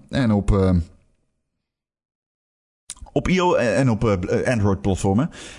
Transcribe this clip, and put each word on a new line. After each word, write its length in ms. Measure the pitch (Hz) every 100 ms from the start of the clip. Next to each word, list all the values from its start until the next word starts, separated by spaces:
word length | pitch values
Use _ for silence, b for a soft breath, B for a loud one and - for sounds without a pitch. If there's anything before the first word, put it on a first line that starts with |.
| -
en 220 | 139 120
op, 200 | 104 98
ehm, 280 | 101 95 90 82 - _ _ _ _ _ _ _ _ _ _ _ _ _ _ _ _ _ _ - - -
op 160 | - 233
I 140 | 180
O 120 | 180
en 360 | 160 120 98 131
op, 140 | 104 113
eh, 460 | 98 90 113 87
Android-platformen. 760 | 120 101 95 101 92 101 98 156 B B